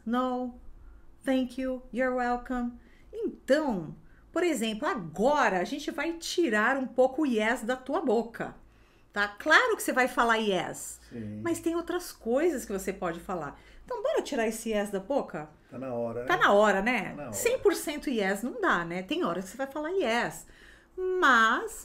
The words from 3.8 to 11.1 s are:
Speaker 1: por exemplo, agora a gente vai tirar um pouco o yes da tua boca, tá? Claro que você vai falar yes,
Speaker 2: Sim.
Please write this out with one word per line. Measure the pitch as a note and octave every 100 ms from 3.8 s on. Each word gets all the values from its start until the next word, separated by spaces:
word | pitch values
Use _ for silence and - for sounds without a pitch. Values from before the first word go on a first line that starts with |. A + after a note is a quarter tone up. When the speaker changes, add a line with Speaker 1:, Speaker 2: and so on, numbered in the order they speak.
| D3+ D#3+ - - -
Speaker 1:
por | E4
exemplo, | F4 C4 A3+ A3 D4+
agora | D#4 E3 C#3+ A#3 D4 A#3 F#3
a |
gente | G#3 D4 D#4+
vai | C#4 D#4 E4
tirar | - - E4 G#3+ A3+ C4+
um | C4
pouco | - B3+ C4+
o | D4+
yes | A3 G#3+ B3
da | A3
tua | B3+ - D#4
boca, | D4 A3 A3 - C#3 - - _ - _ _
tá? | G#3 G3+
Claro | - D#4 E4+ B4
que | G#4
você | -
vai | C4 B3+
falar | C4+ A#3 A3
yes, | G#3+ F#3 C3+ C#3+ - -
Speaker 2:
Sim. | -